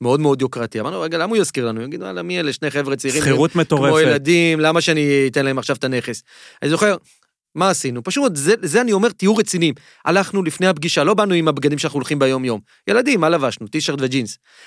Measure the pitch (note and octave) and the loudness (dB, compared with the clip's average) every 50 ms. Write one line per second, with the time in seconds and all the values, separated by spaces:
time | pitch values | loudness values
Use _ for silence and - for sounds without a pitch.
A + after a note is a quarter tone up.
0 | - A#2+ C3 D3+ D3+ C#3+ C3+ B2+ C3 B2+ - B2 A#2 G#2+ - G#2+ G#2+ D3 F#3 F#3 | 0 0 2 2 4 2 2 2 0 -4 -4 -6 -8 -6 -6 -6 -8 -6 -6 -6
1 | D#3+ D#3+ E3+ E3 E3+ G#3 A#3 G#3+ E3 - - C3+ A#2+ A2+ A2 A2+ A#2 C#3 D#3+ F3+ | -6 -4 -4 -4 -2 -2 0 0 -2 -2 -2 -4 -4 -4 -4 -6 -8 -10 -10 -10
2 | F#3 F#3+ F3+ F3+ F3 F3 F3+ F3+ E3 C#3+ B2 - D#3 C#3+ C3 C#3+ C#3+ C3+ C3+ A#2 | -10 -10 -10 -8 -8 -6 -6 -4 -4 -4 -6 -6 -6 -4 -4 -4 -4 -4 -4 -4
3 | - C3+ B2+ D3+ D3 C#3+ C3+ B2+ D#3 E3+ - E3+ D#3 - D#3 C#3 C#3 C#3 D#3 D#3 | -4 -4 -2 0 0 2 2 2 2 2 2 0 0 2 2 2 4 4 4 4
4 | D#3+ - D3 C#3+ C3+ D#3 F3 E3+ E3+ E3 D#3+ D#3 D#3 D#3+ D#3+ E3+ D#3 E3+ D#3+ D3+ | 4 4 2 2 2 2 2 4 4 2 2 2 2 2 2 2 2 2 2 2
5 | D3 C#3+ C#3 C#3 C3+ C3 A#2+ C#3+ C3+ C3+ C3+ C3 - - C3+ B2 C#3 C3 C3 A#2+ | 2 2 2 2 2 2 0 0 0 0 -2 -2 -4 -4 -4 -4 -4 -4 -2 -4
6 | - B2 A2+ - - _ - - - - - _ C#3 C#3+ D#3+ - G#3 G#3 F#3 - | -4 -6 -8 -10 -12 _ -20 -20 -20 -20 -10 _ -2 -2 0 2 2 2 0 -2
7 | - _ _ _ _ _ _ _ _ _ - D3+ F#3 F#3+ E3+ - - C3 A#2+ A#2+ | -6 _ _ _ _ _ _ _ _ _ -4 0 0 0 0 0 -2 -6 -6 -6
8 | A#2 F#3 - C#4+ C#4+ A#3+ D#3+ C#3 C#3 F3 A3+ A3+ F#3+ D3 D3+ A#3 B3+ A#3 G3+ F#3+ | -6 -4 -2 0 0 0 0 0 0 2 2 2 0 0 0 2 2 2 2 2
9 | G#3+ A#3 - - F#3 G3 A3 A3 - - - E3+ E3+ D3+ B2+ - - _ _ _ | 2 0 0 0 2 2 4 2 2 0 0 0 0 0 -2 -4 -12 _ _ _
10 | - D#3 F3 G3 F#3+ - G3+ G3 F#3 D#3 - - F3+ F#3+ F3+ D3+ E3+ E3+ - E3 | -2 0 2 2 0 0 -2 -2 -2 -2 -2 0 0 0 0 0 -2 -2 0 2
11 | C#3+ F#3 A3 G#3 G#3 G3 F3+ E3+ D#3+ D#3 C#3+ C3+ C#3+ C#3+ D3+ D3 - D3+ - C#3+ | 2 2 2 2 2 2 2 2 2 2 0 0 0 0 0 -2 -4 -4 -4 -4
12 | B2 - D3+ C#3+ C3+ C3 C3 C3 B2+ B2 A2 G2+ - _ _ _ _ G3 G3+ A#3+ | -4 -2 0 2 2 2 2 0 -2 -4 -4 -4 -8 _ _ _ _ 0 2 2
13 | A#3+ D4 C4 F#3 D#3 D#3+ E3+ D#3 C3+ A#2+ - - A2+ G2+ - D#3 - E3 C#3+ C#3 | 2 2 2 2 2 2 2 2 0 -2 -4 -6 -8 -8 -6 -4 -4 -4 -2 -2
14 | C3 B2+ B2+ C3+ A2+ G2+ - - _ _ _ - - | -2 -2 -2 -2 -4 -6 -10 -16 _ _ _ -20 -12